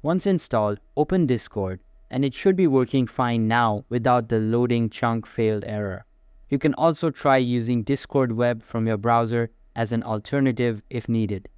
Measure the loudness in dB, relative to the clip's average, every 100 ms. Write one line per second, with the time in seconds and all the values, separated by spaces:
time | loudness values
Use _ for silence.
0 | 0 0 2 0 0 0 0 -2 _ -2
1 | 0 2 2 0 -2 -6 -6 -6 -14 -20
2 | -8 -2 -2 0 0 4 4 4 2 0
3 | 0 0 0 2 2 4 2 0 -4 -2
4 | 2 2 2 0 2 0 2 0 0 -2
5 | -2 -2 -6 -2 0 0 -6 -6 -6 -8
6 | -14 _ _ -20 -6 -2 -2 2 0 2
7 | -4 -2 2 2 2 -2 0 -2 0 -4
8 | -2 0 0 0 0 -2 -6 -4 -2 0
9 | 2 2 2 -2 -4 _ _ -6 -2 -2
10 | -4 -6 -2 0 0 2 -2 -2 -8 -8
11 | -2 -2 -2 -4 -10